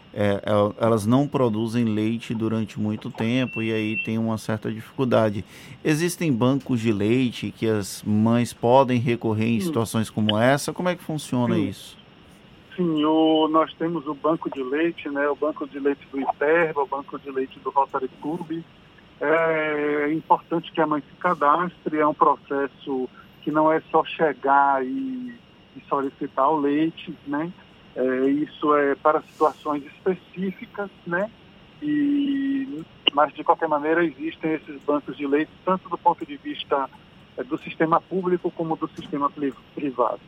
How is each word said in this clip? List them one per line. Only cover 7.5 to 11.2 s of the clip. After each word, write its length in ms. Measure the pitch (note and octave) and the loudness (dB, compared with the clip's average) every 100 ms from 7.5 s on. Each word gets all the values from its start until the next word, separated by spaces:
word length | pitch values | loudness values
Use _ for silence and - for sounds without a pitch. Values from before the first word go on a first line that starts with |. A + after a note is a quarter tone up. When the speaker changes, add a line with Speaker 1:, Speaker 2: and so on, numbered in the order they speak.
Speaker 1:
que 180 | - A2 | -4 0
as 340 | G#2+ F#2+ - | 0 -2 -8
mães 520 | - G#2+ A2 A#2 A#2 | -2 2 4 4 0
podem 440 | - D3 C3+ B2 B2 | 0 4 6 6 2
recorrer 500 | A#2+ A#2 A2+ G#2+ A#2 | 0 0 0 0 2
em 120 | A#2 | 0
Speaker 2:
Sim. 60 | F3+ | 0
Speaker 1:
situações 420 | C#3 A2 A#2 G#2+ | 0 0 -2 -2
como 300 | - G#2+ G#2 | 0 0 4
essa? 340 | B2 C#3+ - | 4 2 0
Como 160 | D3+ F3+ | -4 -2
é 80 | F3 | -4
que 60 | |
funciona 520 | - D#3 | -4 -8